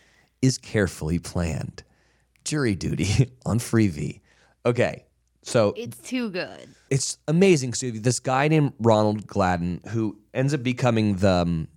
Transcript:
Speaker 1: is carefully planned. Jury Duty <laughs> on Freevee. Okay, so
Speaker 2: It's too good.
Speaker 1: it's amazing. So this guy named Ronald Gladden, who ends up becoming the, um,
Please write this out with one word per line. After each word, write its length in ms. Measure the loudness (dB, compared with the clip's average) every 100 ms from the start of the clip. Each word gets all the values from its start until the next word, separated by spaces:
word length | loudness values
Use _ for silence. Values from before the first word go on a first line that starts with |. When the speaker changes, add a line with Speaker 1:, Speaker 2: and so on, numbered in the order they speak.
| _ _ _ _
Speaker 1:
is 160 | 0 0
carefully 600 | -4 -2 0 -2 -4 -4
planned. 680 | -4 -4 -4 -4 -8 -14 -20 _ _ _ _ _
Jury 320 | -8 -2 -2 -2
Duty 560 | -4 -4 -2 0 0 -2
<laughs> 80 | -4
on 140 | -4
Freevee. 600 | 0 2 2 0 -8 -10 _ _ _ _ -2
Okay, 400 | 0 0 -2 _ _ _ _
so 300 | -2 2 2 0
Speaker 2:
It's 200 | -12 -14
too 320 | -8 -6 -6
good. 380 | -8 -10 -14 -20 -20 _
Speaker 1:
it's 280 | -4 -4 -8 -2
amazing. 460 | 4 4 4 0
So 160 | -6 -6
this 280 | -2 -2 -2
guy 300 | -2 0 2
named 240 | 2 2 2
Ronald 460 | 4 4 4 0 -4
Gladden, 520 | 0 2 2 -2 -6 -6
who 280 | -4 -4 -6 _
ends 200 | -2 -2
up 80 | 0
becoming 540 | -2 0 2 2 2 2
the, 140 | 4
um, 380 | 4 2 0 -4